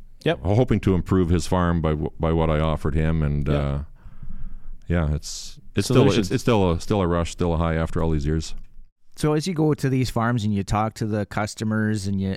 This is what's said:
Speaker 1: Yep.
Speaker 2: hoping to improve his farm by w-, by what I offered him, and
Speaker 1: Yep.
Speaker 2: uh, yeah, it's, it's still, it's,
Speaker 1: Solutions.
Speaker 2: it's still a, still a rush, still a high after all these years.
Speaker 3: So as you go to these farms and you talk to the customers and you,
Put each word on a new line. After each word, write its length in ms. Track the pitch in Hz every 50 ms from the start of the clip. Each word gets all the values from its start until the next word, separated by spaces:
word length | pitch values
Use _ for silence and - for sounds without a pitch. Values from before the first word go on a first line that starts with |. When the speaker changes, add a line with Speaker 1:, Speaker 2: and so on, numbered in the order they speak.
| - - - - -
Speaker 1:
Yep. 160 | 151 170 - -
Speaker 2:
hoping 380 | 90 104 113 123 - 120 101
to 140 | - 101 95
improve 340 | 87 - - 98 92 90 82
his 180 | 90 85 -
farm 340 | - 92 90 87 85 85 85
by 100 | 78 80
w-, 200 | 76 76 78 - - -
by 140 | 80 80 82
what 180 | 82 80 80
I 80 | 78 76
offered 380 | 80 80 78 - - 78 71
him, 260 | 78 78 80 82 80 76
and 240 | 73 73 73 69
Speaker 1:
Yep. 100 | 71 73 71 71
Speaker 2:
uh, 160 | 71 69 71 71 - - - - - - - - - - - - - - - - - - - - -
yeah, 260 | 82 87 80 73 78
it's, 460 | 69 - - - - - - - - - - -
it's 100 | - -
still, 120 | - 123 127 139
it's, 80 | 135 -
Speaker 1:
Solutions. 160 | 117 98 - -
Speaker 2:
it's 100 | - -
still 300 | 127 120 104 95 90 82
a, 80 | 82
still 200 | - - 107 101
a 60 | 92
rush, 240 | 85 87 85 82 -
still 240 | - - 90 87 82
a 40 | 78
high 180 | 85 82 80
after 260 | 80 80 - - 87 82
all 80 | 82
these 160 | 80 76 69
years. 300 | 73 78 80 80 - - - - - - - - - _ _ - - -
Speaker 3:
So 200 | - - 151 151
as 120 | 156 147
you 80 | 190 185
go 180 | 147 156 156 147
to 140 | - - 135
these 220 | 131 131 127 -
farms 320 | - 117 113 117 123 123 101
and 100 | 110 104
you 120 | 98 98
talk 300 | - 110 104 110 110 -
to 120 | - 120
the 200 | 107 107 107 101
customers 840 | - - 98 107 107 - - 113 110 110 110 107 107 107 104 95 101
and 120 | 101 95
you, 160 | 95 95 95